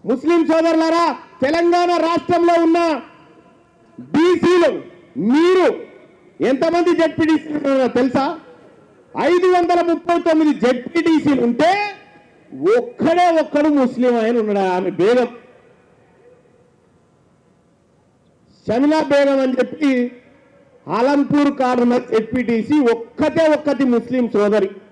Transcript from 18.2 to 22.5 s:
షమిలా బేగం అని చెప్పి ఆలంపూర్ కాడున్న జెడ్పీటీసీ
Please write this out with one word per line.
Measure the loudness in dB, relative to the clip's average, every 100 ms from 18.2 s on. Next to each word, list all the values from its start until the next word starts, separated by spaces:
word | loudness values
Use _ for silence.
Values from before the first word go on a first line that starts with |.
| _ _ _ _ -6
షమిలా | 0 2 0 2
బేగం | 2 2 2
అని | 0 -2
చెప్పి | -4 -2 0 0 -2 -8 _ _ _ _ _ _ -8 -2
ఆలంపూర్ | 0 0 0 0 0 0
కాడున్న | -2 0 0 0 0
జెడ్పీటీసీ | -4 -2 -4 -2